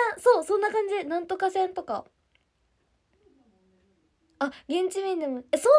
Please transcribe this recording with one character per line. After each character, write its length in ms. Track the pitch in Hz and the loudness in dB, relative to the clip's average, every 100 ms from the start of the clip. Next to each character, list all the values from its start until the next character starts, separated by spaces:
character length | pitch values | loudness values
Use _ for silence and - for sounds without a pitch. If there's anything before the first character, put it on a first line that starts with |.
| 466 - | 0 2
線。 80 | |
そ 160 | 494 415 | 4 4
う、 40 | |
そ 140 | 311 403 | 2 -2
ん 40 | |
な 100 | 415 | 0
感 160 | 440 392 | -2 -2
じ。 180 | 403 294 | -4 -4
な 140 | 339 | -6
ん 80 | 349 | -4
と 100 | 381 | -4
か 140 | 381 | -2
線 220 | 381 370 | 0 -2
と 100 | 370 | -4
か。 220 | - 214 - _ _ _ _ _ _ _ _ _ _ 381 415 269 233 185 190 _ _ _ _ _ _ _ | -8 -10 -10 _ _ _ _ _ _ _ _ _ _ _ _ _ _ _ _ _ _ _ _ _ _ _
あ、 140 | 277 - - | -6 -6 -6
現 200 | 330 370 | -2 -2
地 120 | 392 | -2
民 180 | 392 359 | -4 -4
で 80 | 294 | -4
も。 160 | 254 - | -6 -4
え、 60 | - | 0
そ 120 | 480 | 6